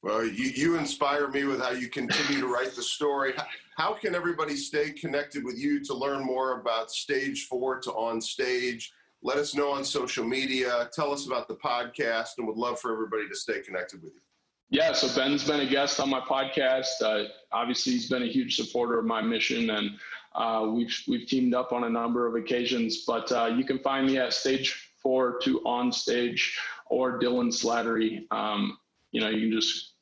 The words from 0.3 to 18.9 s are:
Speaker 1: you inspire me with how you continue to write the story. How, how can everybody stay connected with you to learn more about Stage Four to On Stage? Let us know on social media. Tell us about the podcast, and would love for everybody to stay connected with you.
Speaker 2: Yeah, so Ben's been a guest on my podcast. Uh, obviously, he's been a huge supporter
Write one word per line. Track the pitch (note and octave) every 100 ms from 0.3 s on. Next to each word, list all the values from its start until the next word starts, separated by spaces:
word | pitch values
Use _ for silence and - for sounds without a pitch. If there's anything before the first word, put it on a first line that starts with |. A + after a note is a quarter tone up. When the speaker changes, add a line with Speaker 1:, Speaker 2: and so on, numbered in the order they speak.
| G2 C3+
Speaker 1:
you | C3 D#3+ E3+
inspire | C#3+ - C#3 D3 C#3+
me | C#3
with | C#3 B2+
how | B2+
you | B2+ B2
continue | - A#2+ - C#3+ C#3
to | B2+
write | B2 C3
the | B2
story. | A2+ - D3 C#3 C3+ B2+
How, | D3 - - -
how | D#3
can | - G#3
everybody | F3 F3 E3 D3+ C#3+
stay | - D3+ D3
connected | C#3+ C3+ C#3 D3 C#3+
with | B2 A#2
you | C#3+ C#3+
to | C#3
learn | B2+ C#3 C#3
more | C3+ B2+ C3 B2+
about | A2+ A2+ A2+
Stage | - - C3+ C#3 B2 -
Four | B2+ C3 B2+
to | B2
On | A2 A#2 A2+
Stage? | A2+ - B2+ B2 B2 A#2 A2+ _ _ _
Let | B2 C#3
us | C#3+
know | C#3+ C#3+
on | C#3
social | C3+ D3 B2 -
media. | A2+ C3 C3+ C3 B2 B2 A#2+
Tell | - C#3+
us | C#3+ C#3
about | B2+ A#2
the | A2
podcast, | C#3+ A#2+ A#2+ - A#2 A2+ A#2 -
and | A2+
would | A2
love | A#2+ B2
for | B2
everybody | A2 G#2+ A2 G2+
to |
stay | G2 - G2
connected | G2 F#2 F2+ F2+
with | D#2+
you. | - _ _ _ _ _
Speaker 2:
Yeah, | C3+ D#3+
so | - C3+
Ben's | C3+ C3+ C#3+ -
been | D3
a | C3
guest | C#3 C#3 -
on | C#3
my | C3
podcast. | - C3+ C3+ D#3+ C3 C3 B2+ -
Uh, | A2 G#2+ G#2+ - -
obviously, | G#2 A#2+ A#2+ -
he's | B2 A#2
been | B2+
a | A#2+
huge | C3 B2 -
supporter | A2 B2 A#2+